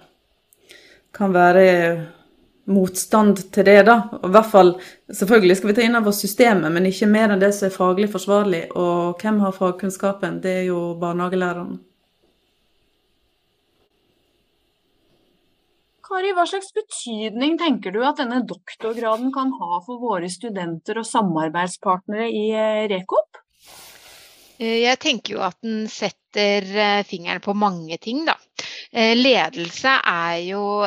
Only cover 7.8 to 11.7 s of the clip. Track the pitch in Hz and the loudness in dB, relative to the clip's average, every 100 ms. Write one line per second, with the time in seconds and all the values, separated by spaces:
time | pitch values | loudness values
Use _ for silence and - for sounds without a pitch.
7.8 | 180 185 208 214 - 202 202 170 - - | 0 2 -2 -4 0 0 2 -2 -4 -4
8.8 | 175 175 175 175 214 214 196 185 185 185 | -2 0 -2 -4 -2 0 0 0 -4 -2
9.8 | 196 185 196 196 175 170 185 185 185 175 | -6 -4 -4 -4 -6 -6 -6 -4 -4 -4
10.8 | 170 170 175 175 180 185 180 170 185 | -6 -6 -6 -4 -4 -4 -4 -6 -10